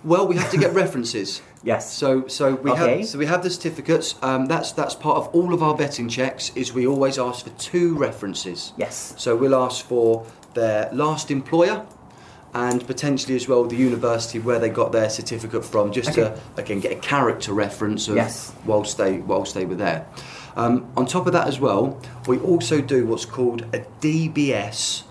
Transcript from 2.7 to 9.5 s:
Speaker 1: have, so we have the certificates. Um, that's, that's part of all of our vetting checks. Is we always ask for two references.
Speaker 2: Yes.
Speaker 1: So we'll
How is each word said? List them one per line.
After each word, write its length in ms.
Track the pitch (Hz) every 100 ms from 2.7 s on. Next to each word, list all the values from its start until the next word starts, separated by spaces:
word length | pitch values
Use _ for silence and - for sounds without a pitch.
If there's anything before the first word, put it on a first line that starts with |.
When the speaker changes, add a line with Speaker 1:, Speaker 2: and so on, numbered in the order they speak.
| 139 170 143
Speaker 1:
have, 80 | 220
so 100 | 139
we 80 | 151
have 160 | 175
the 80 | 175
certificates. 640 | - 170 160 135 160 - -
Um, 240 | 127 131 131
that's, 260 | 165 -
that's 220 | - 139
part 240 | - 151 135
of 120 | -
all 180 | 170 175
of 120 | 165
our 100 | 156 151
vetting 320 | 139 - 117
checks. 400 | 127 131 - -
Is 220 | 127 127 123
we 100 | 127
always 320 | 139 135 131
ask 260 | 123 117 -
for 40 | -
two 380 | - 180 175 156
references. 760 | 123 - 101 - 92 87 - -
Speaker 2:
Yes. 380 | - - - -
Speaker 1:
So 180 | 123 117
we'll 200 | 135